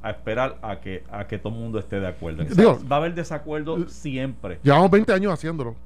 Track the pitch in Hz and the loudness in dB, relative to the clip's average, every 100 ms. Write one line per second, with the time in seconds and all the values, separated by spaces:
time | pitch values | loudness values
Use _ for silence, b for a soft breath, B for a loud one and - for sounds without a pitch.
0 | 110 104 - 113 135 - 110 98 95 92 | -8 -8 -4 -2 -2 -4 -8 -8 -8 -8
1 | - 104 101 104 104 113 117 107 92 98 | -8 -10 -6 -6 -6 -6 -6 -6 -4 -4
2 | 92 78 82 80 78 175 220 135 131 139 | -4 -4 -8 -4 2 8 8 6 0 0
3 | 165 170 160 151 160 151 151 165 170 - | 0 -4 -6 -8 -6 -6 -4 -4 -4 -6
4 | 156 131 135 117 101 85 143 143 185 202 | -8 -4 -6 -6 -10 0 6 6 8 6
5 | 220 190 202 165 156 165 117 117 | 6 2 2 -2 -4 -6 -6 -8